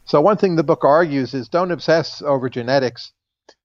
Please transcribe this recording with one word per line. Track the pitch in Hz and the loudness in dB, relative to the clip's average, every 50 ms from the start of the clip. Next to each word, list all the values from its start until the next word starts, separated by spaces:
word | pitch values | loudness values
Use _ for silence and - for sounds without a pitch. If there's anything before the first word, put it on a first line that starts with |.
| _ | _
So | - - 147 | 0 0 2
one | 151 196 214 - | 4 2 2 2
thing | 208 190 170 | 0 0 0
the | 160 156 | 0 0
book | 147 160 - - | 0 0 2 4
argues | 139 143 160 180 160 143 135 127 117 - | 4 4 4 4 2 0 -2 -4 -4 -6
is | 135 117 - | -8 -8 -4
don't | - 170 185 180 | -2 -2 -2 -2
obsess | 175 135 - - 160 165 156 - - - | -4 -4 0 0 0 2 0 -2 -8 -8
over | - 147 139 131 123 127 | -2 -2 -2 0 -2 -4
genetics. | - 127 117 120 135 143 131 120 120 - - - _ _ _ _ _ _ _ _ _ _ | -6 -6 -4 0 0 0 0 -2 -4 -8 -18 -20 _ _ _ _ _ _ _ _ _ _